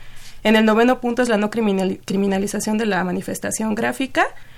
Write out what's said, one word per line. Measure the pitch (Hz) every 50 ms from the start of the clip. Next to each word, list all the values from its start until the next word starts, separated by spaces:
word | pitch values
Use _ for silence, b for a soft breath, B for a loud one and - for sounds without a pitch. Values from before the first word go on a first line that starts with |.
| B B B B B B B B -
En | 214 220
el | 220 220
noveno | 220 214 226 233 240 160 -
punto | - 240 233 247 247
es | 240
la | 220 202
no | 208 208
criminal-, | 214 233 220 208 190 190 190 185 190 - -
criminalización | - 190 196 196 196 190 190 202 202 - 208 - 214 214
de | 214 226
la | 208 190 175 180
manifestación | 180 180 190 185 - 185 - - 202 - - 220 220 214
gráfica. | 226 233 247 247 - 269 262 - 320 392 523 B B B B B